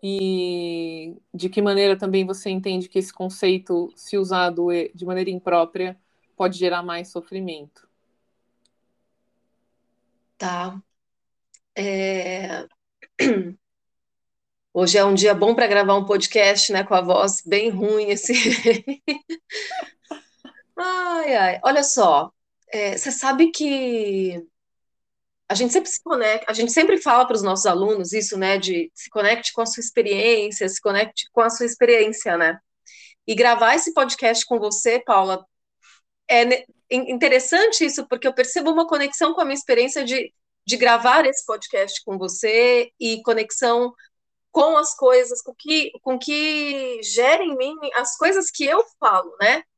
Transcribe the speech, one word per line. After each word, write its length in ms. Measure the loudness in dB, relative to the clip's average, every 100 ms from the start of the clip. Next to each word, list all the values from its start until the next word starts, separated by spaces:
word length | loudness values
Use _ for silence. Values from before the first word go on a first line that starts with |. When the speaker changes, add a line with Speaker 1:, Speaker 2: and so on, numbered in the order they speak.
| -6
Speaker 1:
e 1080 | -4 -2 -2 -4 -6 -6 -8 -8 -10 -16 -18 _
de 160 | -8 -6
que 140 | -2
maneira 340 | 0 2 2 2
também 300 | 0 -2 -2
você 240 | -6 -6
entende 400 | -6 -4 -6 -4
que 80 | -4
esse 120 | -4
conceito, 800 | -8 -10 -2 0 0 0 -4 -4 _
se 220 | -8 -4
usado 520 | -2 0 -2 0 -2
e-, 220 | -2 -4
de 80 | -8 -8
maneira 240 | -6 -4
imprópria, 680 | -6 0 2 0 -2 -8 -8 _ _ _ _
pode 220 | -4 0
gerar 240 | -2 -2
mais 260 | -6 -10 -10
sofrimento. 800 | -14 -12 -10 -10 -12 -16 _ _ _ _ _ _ _ _ _ _ _ _ _ _ _ _ _ _ _ _ _ _ _ _ _ _ _
Speaker 2:
Tá. 420 | -8 -6 -8 -12 _ _ _ _ _ _ _ _ _
É, 920 | -8 -6 -4 -4 -4 -6 -8 -8 -10 -14 _ _ _ -20 _
<clears throat> 380 | 0 0 -2 -12 _ _ _ _ _ _ _ _ _ _ _
hoje 240 | 0 2 4
é 60 | 4
um 80 |
dia 200 | 4 4
bom 200 | 4 4
pra 120 | 4 4
gravar 280 | 2 4 2
um 80 |
podcast, 680 | 2 0 0 4 4 4 2
né, 140 | 0
com 80 | 2
a 60 | 0
voz 400 | 4 2 2 -2 -2
bem 240 | 0 0
ruim, 420 | -2 0 0 0
assim. 220 | -4 -2
<laughs> 1700 | 0 0 0 2 0 0 -10 -8 -8 _ -14 _ -12 -10 -10 -12 _ _ -18 _ _ -20 _ _ -8
Ai, 580 | -4 -4 -2 -2 0
ai. 260 | 2 2 2
Olha 180 | 2 2
só, 480 | 2 4 4 4 2 _ _ _ _
é, 280 | -6 -4 -4
cê 120 | -6
sabe 400 | -4 -2 4 2
que 960 | 2 -2 -2 -2 -2 -2 -2 -4 -6 -14 _ _ _ _ _ _ _ _ _ _
a 60 |
gente 180 | -2 0
sempre 180 | 0 -2
se 120 | -8
conecta, 480 | -4 -2 0 -2 -4
a 40 |
gente 180 | -2 0
sempre 260 | 2 2 2
fala 280 | 4 4 4
pros 160 | 0
nossos 240 | 0 0 0
alunos 460 | 2 0 -2 -2
isso, 240 | -4 -4 -4
né, 220 | 0 0
de 320 | -2 -4 -6
se 160 | -10 -10
conecte 420 | -2 0 0 -2
com 80 | -4
a 60 | -4
sua 140 | -4
experiência, 880 | -6 -2 0 2 2 2 0 -4 -6
se 120 | -4
conecte 480 | -2 0 -2 -4 -6
com 80 | 0
a 100 | 0
sua 160 | 0 -4
experiência, 680 | 2 4 6 4 -2 -4 0
né? 220 | 0 -2 _ _ _ -20 -20 _ -8
E 80 |
gravar 400 | 2 4 4 4
esse 180 | 2 0
podcast 500 | 0 0 0 0 0 -2
com 120 | -2
você, 420 | -2 -2 0 0
Paula, 460 | 2 2 2 -2 -8 _ _ _ _ _ _ _ _
é 160 | 2
ne-, 220 | 4 0 -2 _ _
in-, 220 | -4 -4
interessante 720 | 0 2 2 4 2 4 2
isso, 220 | -2 -2 -6
porque 180 | -2 -2
eu 80 |
percebo 360 | 0 -2 0 0
uma 160 | 0 0
conexão 480 | 0 -2 0 -2
com 60 | 0
a 40 |
minha 100 | -2
experiência 500 | -4 0 2 2 -2
de, 280 | -4 -4 -6 _ _ _ -6
de 100 | 0
gravar 500 | 4 4 4 4 4
esse 180 | 0 -6
podcast 560 | -8 -4 -2 -2 -4
com 140 | -8 -8
você 720 | -8 -4 0 2 4 4 0 _
e 240 | -6 -4
conexão 720 | -2 -2 -2 -2 0 2 0 -6 _ _ _ _ _
com 260 | 2 4 4
as 180 | 0 2
coisas, 460 | 4 6 4 -4
com 120 | -10
que, 380 | -18 -4 -2 -2 -6
com 160 | -6 -6
que 840 | -4 -4 -2 -4 -4 -6 -6 -8
gera 400 | -6 0 4 4
em 140 | 0 -4
mim 200 | -6 -6 -6
as 220 | -4 -4 -2
coisas 340 | 0 0 -2
que 140 | -4
eu 200 | -2 0 0 _
falo, 360 | 0 0 -2 0
né? 220 | 2 2 -4